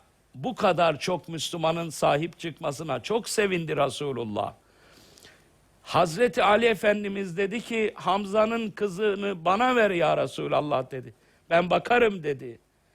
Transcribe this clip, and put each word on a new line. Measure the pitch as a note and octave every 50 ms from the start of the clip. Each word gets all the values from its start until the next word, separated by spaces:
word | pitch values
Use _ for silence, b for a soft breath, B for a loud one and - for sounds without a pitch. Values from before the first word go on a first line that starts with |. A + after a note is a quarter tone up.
| _ _ _ _ _ _ -
bu | B2+ C#3 C4 G#3
kadar | - G#3 F#3+ E3+ D#3 E3+ E3 D3+ C3
çok | - - F#3 E3 - -
Müslümanın | E3 D#3 - - - F3 D#3+ D#3+ E3+ E3+ E3+ E3
sahip | C3+ - E3 D#3 D3 D3 E3 E3+ - -
çıkmasına | - E3+ C#3 - D#3+ D3 C#3 C3+ D#3 D#3 C3 B2+ -
çok | - G#3 A#3+ - -
sevindi | - A3+ G#3 G3 F#3 E3+ E3 D3+ D3+
Resulullah. | C#3 C#3 C3+ - - D3 C#3+ C3 A#2 A#2+ G#2+ G#2 G2+ G2+ - - _ b b b b b b b b b b b b b b b b b b b _ _ _ _ _ _
Hazreti | - - D#3 F3+ E3+ D#3 G3 - - D#3+ - F3+
Ali | G3 G#3 A3 A#3
Efendimiz | A#3 A3 E3 - G#3 G#3 G#3 G3+ G3 G3 G3+ G3 F#3 D#3+
dedi | F#3 G3+ F#3+ G#3+ A#3+
ki, | - - A#3 A3+ G#3+ G3+ -
"Hamza'nın | - D3+ F3+ F#3 G3+ G#3 F#3+ G3 G#3+ G#3+ A3 A#3 A#3 A3+ G#3
kızını | - - G#3 G#3 E3+ F#3 A3 G#3+ G3 G3+ G3+ G3+ G3 E3+ D#3+
bana | F3 F#3+ G#3 B3 B3+ B3+
ver | A#3+ G#3+ G3+
ya | F#3 E3+ D#3 D3+ D#3
Resulallah." | D3 C#3 C3 - - D3 C#3+ C#3 C3+ D3 D3 C3+ B2+ B2+ -
dedi. | C#3 C3 A#2+ A#2 b b b b b b b -
"Ben | E3 E3+ F3+ F3
bakarım." | F3 E3+ E3 - A#3+ B3 A#3+ A3 G3+ F#3 D3+
dedi. | D3+ C#3+ B2 C3+ A#2+ A2+ - _ _ _ _ _ _